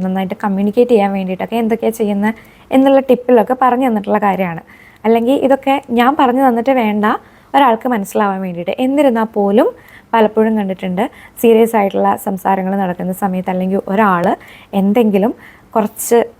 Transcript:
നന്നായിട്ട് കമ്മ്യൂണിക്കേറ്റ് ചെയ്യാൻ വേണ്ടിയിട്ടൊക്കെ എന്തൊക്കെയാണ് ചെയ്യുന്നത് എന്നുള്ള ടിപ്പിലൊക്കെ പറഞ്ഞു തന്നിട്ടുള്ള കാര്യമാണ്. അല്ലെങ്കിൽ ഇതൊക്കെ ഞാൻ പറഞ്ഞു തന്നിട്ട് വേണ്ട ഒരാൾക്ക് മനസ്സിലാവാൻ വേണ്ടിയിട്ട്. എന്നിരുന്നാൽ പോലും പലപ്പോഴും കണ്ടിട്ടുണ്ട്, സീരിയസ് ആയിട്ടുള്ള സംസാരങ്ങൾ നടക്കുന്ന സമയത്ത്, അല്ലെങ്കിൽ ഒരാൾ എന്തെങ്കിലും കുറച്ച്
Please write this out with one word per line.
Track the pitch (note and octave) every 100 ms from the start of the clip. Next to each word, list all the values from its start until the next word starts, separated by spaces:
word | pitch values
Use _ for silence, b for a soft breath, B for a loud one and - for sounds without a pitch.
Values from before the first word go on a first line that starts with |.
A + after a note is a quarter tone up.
| F#3
നന്നായിട്ട് | F#3+ F#3+ G#3+
കമ്മ്യൂണിക്കേറ്റ് | G#3 F#3+ G3+ A#3+ A#3+ A3
ചെയ്യാൻ | G3 G3
വേണ്ടിയിട്ടൊക്കെ | F#3 F#3 F#3+ A3+
എന്തൊക്കെയാണ് | A3 A3 A3+ A3+
ചെയ്യുന്നത് | G#3 G3+ G#3 A3 B B B C4
എന്നുള്ള | C4+ C4+ C4+
ടിപ്പിലൊക്കെ | B3 - A#3+ G3+ B3+
പറഞ്ഞു | B3+ B3 C4
തന്നിട്ടുള്ള | G#3+ G3+ G#3 G3+
കാര്യമാണ്. | F#3 F#3 E3 - B B B A3
അല്ലെങ്കിൽ | A3+ A#3 C#4+ C4
ഇതൊക്കെ | C4+ C4+ C4+ - A#3
ഞാൻ | B3 D#4
പറഞ്ഞു | C4 B3+ C4+
തന്നിട്ട് | A#3 B3 C4
വേണ്ട | A3 G#3 G#3 C#4 b b b C#4
ഒരാൾക്ക് | C4+ A3+ C4 A3+
മനസ്സിലാവാൻ | F#3+ G#3+ G3+ F#3+ F#3
വേണ്ടിയിട്ട്. | F3 - - C4
എന്നിരുന്നാൽ | C#4 C#4 A3+ A3+ G#3+
പോലും | G3+ G#3+ F4+ - B B B
പലപ്പോഴും | A3+ G#3+ A3 A3 A3
കണ്ടിട്ടുണ്ട്, | G3 F#3+ F#3 F3+ C4 B B -
സീരിയസ് | A#3 A3+ A3+ A3+
ആയിട്ടുള്ള | G3 G3 G3 A3 G#3
സംസാരങ്ങൾ | F#3+ G3 F#3+ F#3 G3
നടക്കുന്ന | F#3 F3+ F3+ F#3
സമയത്ത്, | G3 F#3 F#3 F#3
അല്ലെങ്കിൽ | F#3 G3 -
ഒരാൾ | G3 G#3 F3 F#3 E4 B B B G3+
എന്തെങ്കിലും | G3 A3 G#3+ G3 A3 - B B B A3+
കുറച്ച് | G#3 - - A#3 - -